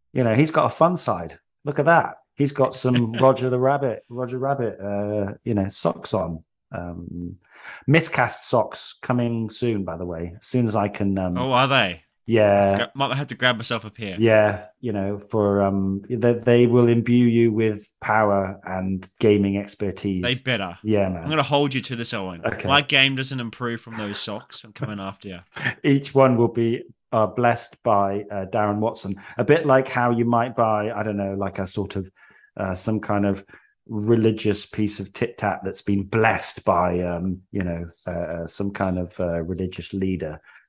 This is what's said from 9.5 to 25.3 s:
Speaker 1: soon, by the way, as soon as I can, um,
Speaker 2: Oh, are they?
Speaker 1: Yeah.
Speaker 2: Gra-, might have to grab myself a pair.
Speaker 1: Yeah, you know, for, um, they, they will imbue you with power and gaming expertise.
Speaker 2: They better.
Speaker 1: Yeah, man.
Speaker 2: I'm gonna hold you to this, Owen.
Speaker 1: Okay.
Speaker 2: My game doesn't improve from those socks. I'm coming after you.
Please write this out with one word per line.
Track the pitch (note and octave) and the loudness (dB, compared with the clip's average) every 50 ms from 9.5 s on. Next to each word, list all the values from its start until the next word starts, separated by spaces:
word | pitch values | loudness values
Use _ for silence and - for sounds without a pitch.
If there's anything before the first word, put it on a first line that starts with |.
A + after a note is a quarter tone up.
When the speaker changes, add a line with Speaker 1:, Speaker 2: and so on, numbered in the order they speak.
Speaker 1:
soon, | - - B2 A#2 A2+ G2+ F#2+ | -6 -4 -2 -2 -2 -2 -4
by | F2 E2 | -6 -8
the | E2+ F2+ | -8 -8
way, | F2+ E2+ E2 E2+ F2 F#2 - | -8 -8 -8 -8 -10 -12 -14
as | - | -12
soon | - - B2 A#2 | -2 0 2 2
as | A2 G#2 | 2 2
I | G#2 G2+ G#2 | 2 0 0
can, | - - G2+ G2 G2 F#2+ | -2 -2 0 0 0 0
um, | F#2 F2+ F2 B2 | 0 -2 -2 -2
Speaker 2:
Oh, | B2+ C3+ | 0 2
are | B2+ B2 C3+ C3 | 4 4 4 4
they? | C#3 B2+ G#2+ F#2 E2+ - _ _ _ _ _ | 2 2 2 0 -2 -8 _ _ _ _ _
Speaker 1:
Yeah. | - A2+ A2 G#2+ G2+ G2+ G2+ G2+ G2 G2 | 2 4 4 6 6 6 6 4 4 2
Speaker 2:
Gra-, | G2+ A#2 - - | 2 0 -4 -2
might | C3+ C#3 - B2+ | -4 -2 -2 -2
have | C#3 D3 - | -4 -4 -6
to | B2 | -6
grab | - B2+ B2+ A#2+ | 0 2 2 2
myself | G#2+ A2+ - A#2+ A2 A2 | 2 -2 -4 -4 -4 -6
a | G#2 | -10
pair. | _ - A2 G2 F2+ G#2+ | _ -12 -10 -10 -2 2
Speaker 1:
Yeah, | A2+ A2+ A2 G#2+ G#2+ G#2 G2+ G2+ - - _ _ | 4 6 6 6 6 4 2 -2 -8 -16 _ _
you | B2+ A#2 | -8 -4
know, | G2+ G2 F#2+ G2 G#2 G2+ | -4 -2 -2 -2 -4 -6
for, | G2+ - - A2 G#2 G2+ G2+ G2+ | -8 -4 -2 0 2 2 4 4
um, | G2 G2 G2 G2 F#2+ G2 G2 G2 - - | 2 2 2 0 -2 -2 -4 -6 -6 -6
they, | B2 A#2+ A#2+ A#2+ | -4 0 2 2
they | A#2 A2 - B2 A#2+ A#2+ A#2+ | 2 2 4 4 6 6 6
will | A2+ A#2 B2 A#2+ A#2 | 6 6 6 6 6
imbue | A#2 A#2+ G2+ A#2 A#2+ B2 B2 A#2 | 4 2 2 4 4 4 4 4
you | A2+ A#2 A#2 A#2 | 4 4 4 4
with | G#2+ A2+ A2 A2 G#2 G2+ - _ _ _ | 2 2 0 0 0 -4 -10 _ _ _
power | - - G#2+ A2 G#2+ G#2 G2 G2 F#2+ F#2+ G2 - - | -4 0 2 4 4 4 2 0 0 -2 -6 -10 -10
and | F#2 F#2 F#2 F#2+ F#2+ F#2+ F#2 - - _ - | -8 -6 -6 -4 -4 -4 -6 -8 -12 _ 2
gaming | A2+ G#2+ G#2 G#2 G2+ G2 G2 G2+ | 4 4 4 4 4 2 0 -2
expertise. | G2+ - - - G#2 F#2+ F#2 - - G2+ F#2+ F2+ | -4 -8 -8 -6 -6 -6 -6 -4 -4 -4 -4 -2
Speaker 2:
They | F#2 A#2+ B2+ | -2 -2 -2
better. | B2 - C3 B2 G2 G2 F2 E2+ - | -2 -2 -4 -4 -2 -4 -8 -10 -8
Speaker 1:
Yeah, | - G#2+ G#2+ G2+ F#2+ F#2 | -2 0 2 2 2 0
man. | F2+ E2+ - | -2 -6 -6
Speaker 2:
I'm | C#3+ | -2
gonna | D#3 D3+ | 0 0
hold | C3+ C3+ D3 C#3+ D3 C#3 C3 | 0 2 2 2 2 2 -2
you | B2+ | -4
to | - - B2+ | -6 -4 -8
this, | A#2 A#2 - A#2+ | -6 -6 -6 -6
Owen. | G#2 F#2+ F#2 F2 E2 - | -6 -6 -8 -10 -4 -4
Speaker 1:
Okay. | A#2 - - - | -4 -4 -2 -2
Speaker 2:
My | C3+ C#3 D3 | 2 2 2
game | C#3+ - D3 C3+ C3+ C3+ C3+ | 2 2 2 4 4 2 2
doesn't | C3 C3 C3 C#3 B2+ | -4 -6 -6 -6 -6
improve | A#2+ A2+ - - B2 A#2 A#2 A2 | -6 -8 -8 -6 -6 -6 -6 -8
from | - A#2 A2+ | -10 -14 -12
those | A2 G#2+ G2+ G2+ - | -10 -8 -8 -8 -8
socks. | - A2+ G2+ G#2 - _ - - - | -8 -8 -10 -10 -12 _ -20 -20 -18
I'm | A2 | -18
coming | G#2 - B2+ A2 G#2 G2+ | -10 -10 -8 -8 -8 -8
after | F#2+ F#2+ F#2+ _ - | -8 -10 -12 _ -14
you. | G2 | -16